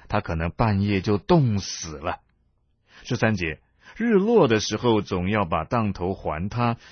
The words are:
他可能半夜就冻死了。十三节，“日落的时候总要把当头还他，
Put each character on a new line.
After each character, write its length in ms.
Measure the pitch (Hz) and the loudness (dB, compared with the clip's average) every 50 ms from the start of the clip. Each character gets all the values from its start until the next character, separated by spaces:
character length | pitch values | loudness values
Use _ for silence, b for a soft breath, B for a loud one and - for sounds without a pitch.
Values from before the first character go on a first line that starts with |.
| b b | b b
他 140 | - 107 | -4 -4
可 120 | - - 85 | -2 -2 -4
能 160 | 80 82 87 | -2 -4 -4
半 320 | - - 117 113 101 98 | -2 0 0 2 2 2
夜 200 | 101 104 101 95 | 0 2 0 0
就 180 | 87 110 104 101 | 2 0 0 0
冻 400 | - - 180 165 139 117 107 98 | 2 2 4 4 4 2 0 -2
死 380 | - - - - - 82 76 71 | -4 -6 -10 -12 -12 -12 -12 -10
了。 240 | 78 90 98 - _ _ _ _ _ _ _ _ _ _ _ _ _ B B B B | -8 -8 -8 -8 _ _ _ _ _ _ _ _ _ _ _ _ _ B B B B
十 120 | - 127 | -6 -4
三 200 | 113 120 113 110 | 0 0 0 0
节 240 | 87 87 80 78 - _ _ _ B B B B | 0 -2 -6 -6 -8 _ _ _ B B B B
，“日 180 | B 220 240 220 | B 0 2 2
落 340 | 185 190 220 240 214 160 131 | 2 4 4 4 6 6 6
的 120 | 113 107 | 4 2
时 160 | - - 104 | 0 -2 -4
候 280 | 104 - 120 113 104 92 | 0 2 4 4 2 2
总 260 | - 101 90 87 95 | 0 -2 -2 -2 0
要 160 | 107 107 101 | 0 0 0
把 200 | 80 87 80 78 | 0 -2 -4 -2
当 280 | - - 120 110 104 92 | -2 -2 -2 -2 -2 -2
头 220 | - 87 92 95 | -4 -4 -4 -4
还 340 | - - 87 76 78 90 104 | -4 -6 -6 -6 -6 -6 -6
他， 280 | 113 117 120 120 117 B B B | -4 -2 -2 -2 -2 B B B